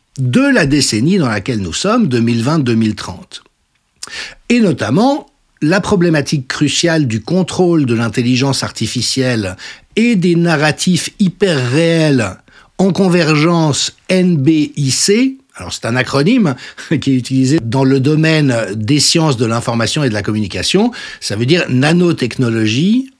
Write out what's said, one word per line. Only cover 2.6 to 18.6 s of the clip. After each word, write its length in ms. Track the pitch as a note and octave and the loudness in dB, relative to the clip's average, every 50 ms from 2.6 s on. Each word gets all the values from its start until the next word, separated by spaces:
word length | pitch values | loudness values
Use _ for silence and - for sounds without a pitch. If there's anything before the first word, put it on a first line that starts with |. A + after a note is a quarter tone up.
| C3+ B2 A#2 | 0 0 0
mille 200 | A2+ A2+ G#2+ G#2 | 2 0 0 -2
trente. 460 | - - - F2+ F2 - - - - - _ _ _ _ _ _ _ _ _ _ _ - - - - - - - - _ - | -4 -10 -12 -14 -14 -18 -20 -20 -20 -20 _ _ _ _ _ _ _ _ _ _ _ -18 -16 -14 -14 -14 -14 -16 -20 _ 0
Et 100 | A#3+ B3 | 2 2
notamment, 680 | A3 F#3 C3+ - A#2 G#2 C3 F3+ A#3 C4+ C#4+ - - - _ _ _ _ _ _ | 4 2 0 0 -2 0 0 2 2 2 0 -2 -6 -12 _ _ _ _ _ _
la 180 | - D3 F#3 F#3 | 0 0 0 0
problématique 680 | F3+ - G#3+ F#3 F3 F3 D#3+ D3 C3 - - D3 C3 - | 0 0 0 2 2 2 2 0 0 -2 -4 -4 -4 -6
cruciale 580 | - - D#3 C3+ - - - E3+ E3 D#3+ D3 B2 | -4 -2 -2 -2 0 0 0 0 0 0 0 0
du 140 | G#2+ A2 | -2 -4
contrôle 640 | - - D#3+ F#3+ F3 - - - F#3 F3 E3+ D#3+ C#3+ | -4 -2 -2 -2 -2 -2 0 0 2 2 2 2 2
de 80 | A#2+ A#2 | 0 0
l'intelligence 680 | A2+ A#2 A2+ G2 C3 A#2 B2 B2+ B2 C3+ C#3 B2+ - - | -2 -2 -2 -2 -2 0 0 0 2 0 0 -2 -2 -4
artificielle 920 | G#2 - - A#2 G#2+ - B2 A#2 - - C3+ B2+ B2+ B2 A2+ G2+ F#2 F#2+ - - - - - - _ _ | -6 -6 -6 -6 -4 -4 -4 -4 -4 -2 -2 -2 -2 -2 -2 -4 -6 -8 -10 -16 -18 -20 -20 -20 _ _
et 220 | G#3 A3+ A#3+ A#3+ F#3 | 0 0 2 2 2
des 180 | E3+ F#3 E3+ | 2 2 2
narratifs 760 | E3+ E3+ E3+ E3 C#3+ D3+ D3+ D3 - - F#3+ F3+ D#3 - - - - | 2 2 2 2 2 2 0 0 0 0 0 0 0 -2 -6 -2 -2
hyper 520 | G#3 F3+ - - G#3 F#3+ D#3+ C#3 B2 A#2+ | -2 -2 0 0 0 0 0 0 -2 0
réels 640 | B2+ D#3 E3 E3 E3 E3 D#3+ D3+ C#3 B2+ G#2+ F#2+ F2+ - _ _ _ - - _ _ - | 0 2 2 2 2 2 2 2 2 2 0 -2 -6 -12 _ _ _ -20 -20 _ _ 0
en 140 | F3+ G3 | 0 0
convergence 1040 | D#3+ - G3 F#3 E3+ F3 E3 D3 D#3 D3 D3+ E3+ F3 E3+ D#3+ D#3 C3 - - - - _ _ - | 2 2 2 2 2 2 2 2 2 2 2 2 2 2 2 0 0 -2 -4 -6 -8 _ _ -2
N 260 | F#3 F#3 F3+ F#3 F3 | 0 2 2 2 2
B 140 | D3 C3 E3 D#3+ D#3 D3 D3 - | 2 2 2 2 2 0 -2 -2
I 160 | D3 C#3+ C3+ | -2 -2 -2
C. 460 | B2+ - - F#3+ G3+ A3+ C4 C4+ C4 - _ _ _ | 0 0 0 2 2 2 2 0 -2 -6 _ _ _
Alors, 160 | - - F2 | -14 -12 -12
c'est 140 | - - - | -12 -8 -6
un 100 | A2+ A#2 | -4 -2
acronyme 600 | B2+ B2+ - - C#3 C#3+ F3+ B3 C4 G#3 D3+ B2 - - - - - - - | -2 -2 0 0 0 2 2 2 2 2 0 -2 -4 -10 -18 -18 -18 -6 -4
<laughs> 100 | E3 C3+ | -4 -2
qui 120 | - C#3+ | 0 0
est 40 | C3+ | 0
utilisé 420 | B2+ B2 - C3 C3 C3 B2+ D3 E3 A#2 | 0 -2 -2 0 0 2 2 2 0 0
dans 220 | A#2 A#2+ C3+ C3+ | -2 -2 0 2
le 160 | C3 C3+ C#3 | 2 2 2
domaine 520 | B2 D3 D#3 D#3 D#3 D#3+ D#3+ D#3 D3 C3+ A#2+ A#2 | 2 2 2 2 2 2 2 2 2 2 0 0